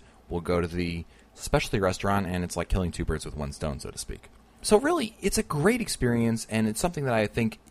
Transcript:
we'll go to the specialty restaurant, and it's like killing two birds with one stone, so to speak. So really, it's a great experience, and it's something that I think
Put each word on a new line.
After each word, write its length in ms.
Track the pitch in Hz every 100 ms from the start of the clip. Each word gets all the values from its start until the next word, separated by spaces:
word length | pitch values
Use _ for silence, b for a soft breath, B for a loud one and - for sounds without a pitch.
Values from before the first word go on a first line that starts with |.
| b b b
we'll 140 | 85
go 180 | 82 87
to 80 | 85
the 380 | 87 87 85 - b b -
specialty 440 | - 143 - 113
restaurant, 460 | 95 92 101 101 90
and 180 | 90
it's 140 | 87 87
like 120 | 85
killing 220 | 101 87
two 140 | - 82
birds 200 | 78 78
with 120 | 73
one 140 | 71
stone, 280 | - 78 69
so 120 | -
to 60 | -
speak. 320 | - - - - - -
So 160 | - 208
really, 360 | 285 349 220 -
it's 160 | 196 226
a 60 |
great 380 | - 147 165 247
experience, 680 | 208 - 123 117 117 113 -
and 180 | 110 110
it's 120 | 107
something 260 | 175 170 135
that 80 |
I 140 | 113 107
think 320 | - 113 - -